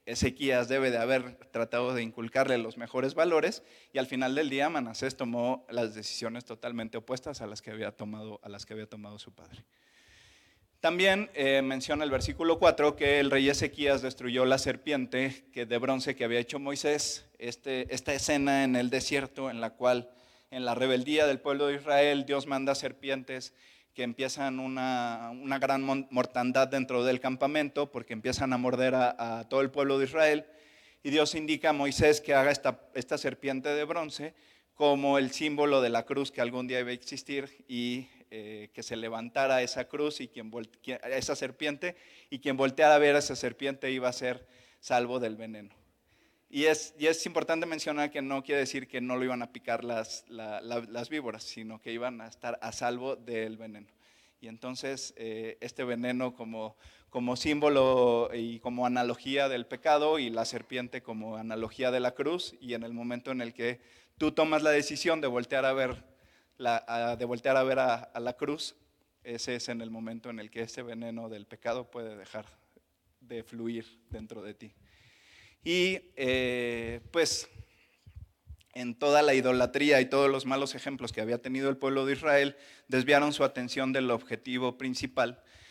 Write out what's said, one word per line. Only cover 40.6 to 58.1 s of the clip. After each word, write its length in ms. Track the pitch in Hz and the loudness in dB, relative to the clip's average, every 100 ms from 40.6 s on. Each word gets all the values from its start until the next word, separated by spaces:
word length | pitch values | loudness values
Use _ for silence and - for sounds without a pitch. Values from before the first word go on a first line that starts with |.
| 110 _ | -12 _
quien, 160 | - 127 120 | -10 -8 -4
esa 260 | 135 151 139 | -4 -2 -4
serpiente, 580 | 131 - 151 143 175 - - - - | -6 -4 -4 -2 -6 -8 -16 -20 -14
y 80 | 131 | -6
quien 180 | 143 131 | -2 2
volteara 380 | 135 131 151 | 2 6 8
a 40 | 147 | 10
ver 160 | 147 | 8
a 40 | 143 | 6
esa 180 | 139 127 | 2 -2
serpiente 540 | 123 - 135 131 135 | -4 -4 -4 -4 -4
iba 180 | 131 123 | 0 -2
a 60 | |
ser 340 | 123 127 123 - _ _ _ | 0 -4 -4 -10 _ _ _
salvo 400 | - 127 123 127 | 0 2 2 0
del 160 | 113 110 | -2 -4
veneno. 380 | 110 107 98 _ _ _ _ _ _ _ _ | -12 -14 -18 _ _ _ _ _ _ _ _
Y 120 | 143 156 | 2 4
es, 280 | 151 - 143 | 4 -2 0
y 80 | 156 | 0
es 180 | 160 | 0
importante 400 | 185 170 156 165 | -2 -2 0 0
mencionar 460 | 170 156 156 147 147 | -2 -4 -4 -2 -2
que 100 | 147 | -4
no 220 | 135 135 | -4 -4
quiere 180 | 135 143 | 0 0
decir 260 | 135 139 127 | 0 -4 -8
que 140 | 131 | -6
no 160 | 123 127 | -4 -2
lo 80 | |
iban 160 | 127 123 | -2 -4
a 120 | 120 | -8
picar 320 | 120 - 117 | -8 -4 -4
las, 420 | 120 113 110 - - | -2 -4 -6 -10 -14
la, 320 | 117 110 107 | -14 -10 -8
la, 200 | 117 120 | -6 -6
las 280 | 113 117 120 | -6 -10 -6
víboras, 340 | 151 120 113 | -6 -6 -10
sino 360 | - 113 110 110 | -12 -12 -12 -12
que 140 | 117 | -10
iban 260 | 117 123 117 | -6 -6 -8
a 60 | 110 | -14
estar 320 | - 120 117 | -10 -8 -8
a 120 | 113 | -8
salvo 440 | - 123 123 135 123 | -4 -4 -2 -4 -6
del 400 | 120 113 110 110 | -6 -4 -4 -8
veneno. 320 | 110 104 101 _ _ _ _ _ | -14 -18 -20 _ _ _ _ _
Y 100 | 113 | -18
entonces, 640 | 113 127 127 135 135 - - | -12 -10 -6 -6 -6 -10 -10
eh, 400 | 113 110 113 - | -10 -8 -10 -10
este 200 | 120 - | -12 -6
veneno 520 | 123 117 123 123 127 | -4 -2 -2 -2 -4
como, 420 | 123 113 113 110 - - - _ | -6 -10 -10 -10 -14 -20 -20 _
como 280 | 127 123 123 | -4 -2 0
símbolo 920 | 151 147 147 139 131 127 123 | 0 4 6 6 6 6 6